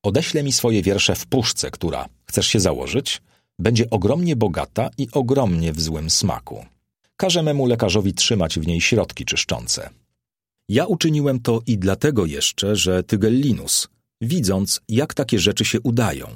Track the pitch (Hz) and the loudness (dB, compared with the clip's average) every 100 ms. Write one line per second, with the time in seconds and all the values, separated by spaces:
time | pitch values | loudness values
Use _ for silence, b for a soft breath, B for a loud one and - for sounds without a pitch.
0 | 101 110 170 156 143 - 120 107 90 98 | 2 0 0 -2 0 0 2 4 2 2
1 | - 92 - 131 117 - - - 85 67 | 0 0 0 0 0 -2 -6 -4 -4 -4
2 | 64 _ - - 95 110 92 65 65 127 | -8 _ -4 0 2 2 2 0 -2 -4
3 | - - _ _ _ - 92 117 120 113 | -4 -8 _ _ _ -2 2 2 2 2
4 | 104 151 175 131 107 80 71 - - - | 2 2 0 2 0 0 -4 -4 -4 -4
5 | 131 147 123 135 113 85 82 76 78 78 | -4 -2 0 2 2 0 -2 -2 -4 -4
6 | 80 - 98 64 - 55 - _ _ _ | -2 0 0 -4 -8 -16 -16 _ _ _
7 | _ - 190 170 156 143 127 117 107 101 | _ -4 0 0 0 2 2 2 2 2
8 | 98 90 - 92 82 82 78 85 - 113 | 0 0 0 2 0 0 -2 0 2 2
9 | - - - - - 58 58 - - _ | 0 -6 -4 -4 -4 -6 -4 -6 -6 _
10 | _ _ _ _ _ _ - 107 180 175 | _ _ _ _ _ _ 0 0 2 0
11 | 165 151 143 127 120 113 117 110 92 95 | 2 2 2 0 0 0 0 0 0 2
12 | 147 127 82 71 - - 98 104 82 90 | 2 2 0 -2 -4 -2 -2 0 2 0
13 | 90 107 110 127 143 104 - - - _ | 0 2 4 4 2 0 -2 -4 -4 _
14 | _ _ 113 175 98 95 101 - - 110 | _ _ -2 0 0 0 0 -4 -2 -2
15 | 151 - - 214 170 202 110 139 123 117 | 0 -4 0 2 2 2 0 0 0 2
16 | 110 67 64 | 0 -2 -10